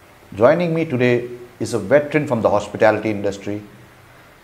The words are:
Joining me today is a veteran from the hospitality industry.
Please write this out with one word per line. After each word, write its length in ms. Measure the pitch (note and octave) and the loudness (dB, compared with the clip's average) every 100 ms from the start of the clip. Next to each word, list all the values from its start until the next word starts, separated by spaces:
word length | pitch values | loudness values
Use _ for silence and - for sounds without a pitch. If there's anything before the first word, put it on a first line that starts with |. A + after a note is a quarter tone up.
| - - - | -20 -20 -14
Joining 400 | F#2 A#2+ E3 F3 | 2 4 4 0
me 100 | D#3+ | -2
today 460 | D#3+ B2 B2 A#2+ - - - - | -2 0 2 2 -2 -12 -16 -10
is 120 | G#2 | -6
a 60 | A2+ | -4
veteran 480 | F#2+ C#3 D3 D#3 C#3 | 2 2 2 -2 -2
from 160 | A#2+ | 0
the 80 | G2 | 2
hospitality 580 | G2+ G2+ G2+ G#2+ G#2+ A2 | 0 -2 2 4 4 -2
industry. 540 | G#2 G2+ G2 - G#2 - - - - - - - - | -4 -4 -6 -8 -10 -10 -20 -20 -20 -20 -20 -20 -20